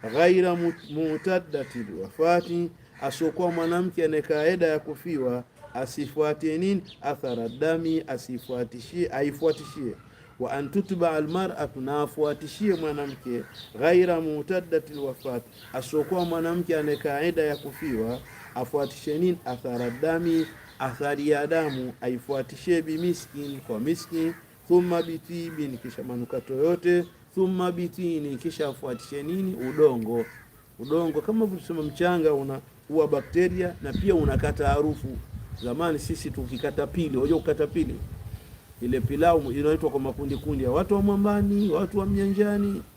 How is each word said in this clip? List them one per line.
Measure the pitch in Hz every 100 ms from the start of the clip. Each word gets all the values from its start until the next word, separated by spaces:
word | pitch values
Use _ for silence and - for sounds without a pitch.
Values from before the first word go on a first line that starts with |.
| 113
ghaira | 120 170 185 180
mut-, | 175 170 165 -
mutaddatil | 147 160 156 190 185 170 147 131 123 107 90
wafati, | 98 - 160 175 175 175 170 - - -
asiokuwa | 117 - 165 151 180
mwanamke | 165 165 175 180 175
anayekaa | 160 156 147 151
eda | 151 180 165
ya | 156
kufiwa, | 156 143 175 156 127 123 123 - -
asifuatie | 123 131 - 143 - 151 151 156 156
nini? | 185 196 - -
Athara | 143 147 131 120 117
dami, | 123 151 165 165 160 156
asifuatishie, | 127 - 123 - 123 120 123 113 170 175
aifuatishie. | 131 143 143 160 156 - - 127 - - - - -
Wa | 123
an | 139 143
tutbi'a | 196 190 190 170 160
al | 151
mar'atu, | 175 190 - 175 135
na | 131 147
afuatishie | 143 147 151 147 156 - 208
mwanamke, | 175 160 147 143 131 127 120 107 - - 107
ghaira | 147 180 180 170
mutaddatil | 160 151 147 185 170 - - 147
wafat, | 139 123 135 123 - - -
asiokuwa | 131 127 156 147 185
mwanamke | 175 165 165 175 175 160
anayekaa | 151 147 151 139
eda | 165 165
ya | 151 143
kufiwa, | 143 131 160 117 110 123 - - -
afuatishe | - 123 147 135 - - 151
nini? | 180 175
Athara | - 123 131 120 123
dami, | 120 160 165 170 165 156 - - -
athari | 131 123 143 143 147
ya | 147 147
damu, | 165 156 135 127 120
aifuatishie | 127 123 - 139 131 - - 170
bimiskin, | 160 160 175 170 - 143 143 135
kwa | - 110
miski, | 131 170 - 165 160 170 - - -
thumma | 175 180 170
bitibin, | 165 165 - 170 170 160 147 123
kisha | 131 -
manukato | - 123 120 131 -
yote, | 131 156 175 175 175 175 - -
thumma | - 185 185 180
bitini, | 175 175 - 180 165 147 131
kisha | 170 160 147
afuatishe | 123 139 120 - 143
nini? | 147 185 190
Udongo. | 185 127 147 151 123 110 120 110 - - - - -
Udongo, | 120 151 165 151
kama | 151 220 220
tulivyosema, | 185 - 170
mchanga | 151 147 175 175 156
unaua | 143 135 135 - - - 156 151
bakteria | 143 - 165 180 180 180 175
na | -
pia | - 196
unakata | 180 147 135 151 139 143
harufu. | 143 151 - 139 127 - - - -
Zamani | 120 127 170 151
sisi | - 160 -
tukikata | 131 127 131 - - 143
pili, | - 160 131
unajua | 139 160
kukata | 160 151 147
pili? | 170 147 117 - - - - - - - -
Ile | 120 131
pilau | 107 143 165 170 139
inaitwa | 131 147 156 156
kwa | 135
makundi | 135 127 139 135
kundi | - 143
ya | 127
watu | 139 185
wa | 202
Mwambani, | 202 202 202 208 202 202 208
watu | 170 185 202
wa | 196
Mnyanjani. | 196 196 196 208 208 202 196 -